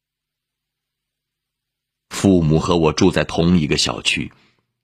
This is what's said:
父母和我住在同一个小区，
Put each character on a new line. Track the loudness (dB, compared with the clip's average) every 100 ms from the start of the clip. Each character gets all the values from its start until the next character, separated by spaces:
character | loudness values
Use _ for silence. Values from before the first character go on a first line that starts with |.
| _ _ _ _ _ _ _ _ _ _ _ _ _ _ _ _ _ _ _ _ -14
父 | -2 2 2
母 | 2 0
和 | 0 0
我 | 0
住 | 2 0
在 | 0
同 | -4 -2 0 2
一 | 0
个 | -2
小 | -4 -6
区， | -6 -6 -8 _ _ _ _ _